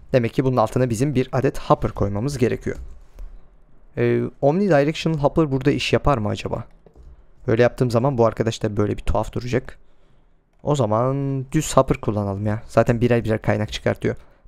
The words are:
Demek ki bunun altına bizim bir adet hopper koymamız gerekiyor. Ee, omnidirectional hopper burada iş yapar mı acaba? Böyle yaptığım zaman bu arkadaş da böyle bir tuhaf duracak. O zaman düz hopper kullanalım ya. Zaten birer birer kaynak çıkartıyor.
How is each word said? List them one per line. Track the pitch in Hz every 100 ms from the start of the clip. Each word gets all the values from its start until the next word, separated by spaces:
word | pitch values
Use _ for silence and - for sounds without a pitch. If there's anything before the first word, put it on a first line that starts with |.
| -
Demek | 131 117
ki | -
bunun | 131 123
altına | 110 127 127
bizim | 110 143
bir | 127 131
adet | 127 135 -
hopper | - 147 110
koymamız | - 101 101 135 139
gerekiyor. | 113 110 - - - - - - - - - - - - - -
Ee, | 120 120 120 -
omnidirectional | 139 170 202 147 143 - 165 160
hopper | 143 - 151
burada | 131 143
iş | - -
yapar | 117 147 127
mı | 104
acaba? | 107 - 107 - - - - - - - - -
Böyle | 113
yaptığım | 120 - 127
zaman | 113 135 127
bu | 113
arkadaş | - 110 -
da | 110 104
böyle | 104 107
bir |
tuhaf | - 107 110
duracak. | - 123 120 - - - - - - _ _ _ _
O | 135
zaman | 143 107 110 127 139 139 135 131
düz | 156 - -
hopper | - 127
kullanalım | - 104 101 98 107
ya. | 107 -
Zaten | - 117 117
birer | 120 120
birer | 107 113
kaynak | - 104 107
çıkartıyor. | - 113 - 104 110 - _